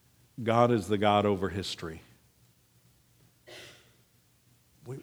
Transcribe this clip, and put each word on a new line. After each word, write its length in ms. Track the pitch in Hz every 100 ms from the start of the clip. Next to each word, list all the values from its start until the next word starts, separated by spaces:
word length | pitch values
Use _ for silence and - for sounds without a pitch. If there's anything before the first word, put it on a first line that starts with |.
| _ _ _ -
God 300 | 110 117 120
is 160 | 120 92
the 100 | 104
God 260 | 104 104
over 260 | 104 98 92
history. 520 | 92 90 - 85 82 - _ _ _ _ _ _ _ _ _ _ _ _ _ - - - - _ _ _ _ _ _ _ _ _ _
We, 120 | - 135